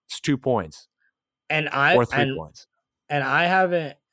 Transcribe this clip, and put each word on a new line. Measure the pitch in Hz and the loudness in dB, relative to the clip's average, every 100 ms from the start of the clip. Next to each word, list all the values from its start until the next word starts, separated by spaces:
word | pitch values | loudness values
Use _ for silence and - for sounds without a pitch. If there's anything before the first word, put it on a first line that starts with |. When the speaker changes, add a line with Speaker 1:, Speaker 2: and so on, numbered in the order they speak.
| - | -14
Speaker 1:
it's | - | -8
two | - 135 | -2 -2
points | 135 117 80 - - _ _ _ _ _ - | 0 -2 -2 -10 -20 _ _ _ _ _ -6
Speaker 2:
And | 156 151 | -4 -2
I, | 139 143 175 | 0 4 4
Speaker 1:
or | |
three | 120 139 | 2 0
Speaker 2:
and, | 139 135 | -2 -2
Speaker 1:
points. | 78 - - _ _ _ - | -10 -18 -20 _ _ _ -6
Speaker 2:
and | 147 | -4
I | 135 143 175 | 0 0 2
haven't | 190 185 175 151 - _ | 2 2 0 -4 -10 _